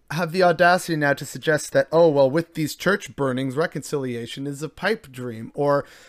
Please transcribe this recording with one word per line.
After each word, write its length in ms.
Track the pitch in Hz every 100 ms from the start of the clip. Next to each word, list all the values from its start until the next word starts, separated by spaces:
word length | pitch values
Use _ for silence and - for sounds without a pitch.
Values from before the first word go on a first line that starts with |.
| -
have 220 | 151 170
the 100 | 180
audacity 540 | 175 175 175 180 - 156
now 180 | 143
to 120 | 139 143
suggest 460 | 135 160 151 -
that, 140 | 139 -
oh, 180 | 160 170
well, 200 | 143 135
with 260 | 156 165 160
these 200 | 147 -
church 400 | 180 208 - 135
burnings, 400 | 135 127 135 131
reconciliation 920 | 170 151 - 147 131 117 117 - 143
is 160 | 139
a 60 | 147
pipe 420 | - 190 220 139
dream. 400 | 127 123 113 117
Or, 320 | - 143 143 - -